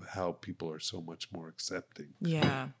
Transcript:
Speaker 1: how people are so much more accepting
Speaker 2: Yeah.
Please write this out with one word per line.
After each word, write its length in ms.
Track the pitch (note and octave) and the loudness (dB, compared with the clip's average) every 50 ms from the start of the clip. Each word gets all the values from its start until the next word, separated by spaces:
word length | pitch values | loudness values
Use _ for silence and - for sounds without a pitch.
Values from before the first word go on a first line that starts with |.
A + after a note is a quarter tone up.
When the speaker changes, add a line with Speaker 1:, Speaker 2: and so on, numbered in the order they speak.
| F2+ - | -8 -6
Speaker 1:
how 240 | - F#2+ F2+ F2 E2 | -2 2 2 2 2
people 360 | - - F#2+ F2 - E2+ D#2+ | 0 -4 -6 -4 -2 -2 -4
are 120 | D#2 D#2+ | -4 -2
so 180 | - - G2 F#2 | -4 -4 -4 -4
much 320 | E2 E2 E2 - - - | -6 -6 -8 -8 -8 -8
more 160 | - E2+ E2 | -8 -8 -8
accepting 640 | E2 - - - - - - - _ - - - - - - | -8 -8 -6 -4 -2 -2 -4 -4 _ -12 -12 -12 -10 -4 0
Speaker 2:
Yeah. 480 | G3 E3 D#3+ D3+ D3+ C#3 C#3 C3+ C3 C#3 C3 _ | 4 4 6 6 6 6 6 4 0 -4 -6 _